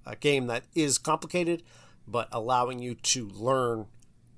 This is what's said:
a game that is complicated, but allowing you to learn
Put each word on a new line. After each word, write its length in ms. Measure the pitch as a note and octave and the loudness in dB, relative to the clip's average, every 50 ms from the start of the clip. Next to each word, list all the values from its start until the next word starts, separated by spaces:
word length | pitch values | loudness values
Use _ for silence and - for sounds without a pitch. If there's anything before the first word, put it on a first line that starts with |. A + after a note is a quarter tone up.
| - | -14
a 100 | - A2+ | -14 -8
game 320 | - - D3 C#3+ C3+ B2+ A#2+ | 0 2 2 4 4 2 0
that 160 | A#2 B2+ - - - | -2 -4 -4 -2 0
is 220 | E3 D#3 C#3+ A#2+ - | 2 2 4 2 0
complicated, 640 | - D#3+ D#3 D#3+ - D#3 - F3+ F3 E3 E3+ E3 - - - - - - - - - A2+ | 2 2 0 0 0 -2 -2 0 0 2 0 -2 -4 -10 -20 -20 -20 -20 -20 -20 -12 -4
but 200 | G#2 A#2+ A2 - | -2 -2 -2 -2
allowing 480 | - A#2 A2 A#2+ B2+ B2 B2 B2 B2+ B2 | -4 -4 0 2 2 2 2 2 -2 -6
you 160 | B2 B2 A#2 | -6 -8 -8
to 320 | - - - - C3 A2+ G2+ | -4 -2 0 0 0 -2 -6
learn 580 | F#2+ G2+ A2 B2+ C3+ C3 B2 A#2+ A#2 A2 G#2 - - - - - - _ _ - - | -8 -4 0 2 2 2 2 2 0 -2 -4 -10 -14 -20 -20 -20 -20 _ _ -20 -20